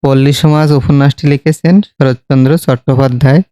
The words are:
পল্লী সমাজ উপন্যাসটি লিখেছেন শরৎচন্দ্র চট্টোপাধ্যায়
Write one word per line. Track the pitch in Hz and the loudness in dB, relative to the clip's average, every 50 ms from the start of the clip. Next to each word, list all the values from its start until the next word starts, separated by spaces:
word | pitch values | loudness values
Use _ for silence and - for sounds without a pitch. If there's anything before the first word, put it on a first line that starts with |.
| - | 0
পল্লী | 139 135 135 135 143 143 | 0 0 2 0 0 -2
সমাজ | - - 151 151 151 156 147 151 | 0 0 0 0 2 0 0 0
উপন্যাসটি | 139 - - 147 139 139 143 - - - | -2 0 0 0 2 2 0 -2 -2 -2
লিখেছেন | 147 143 135 _ 160 156 - - 160 175 202 202 | -2 -2 -2 _ -4 -6 -2 -2 0 0 0 0
শরৎচন্দ্র | - _ _ 147 131 127 - _ _ 135 135 131 131 151 170 | -2 _ _ -2 -2 -2 -4 _ _ 0 0 2 2 0 -2
চট্টোপাধ্যায় | - - 131 123 _ - 135 127 139 131 123 120 139 135 135 165 190 _ | 0 -2 -4 -4 _ -4 -2 0 0 -2 -2 0 0 2 2 2 0 _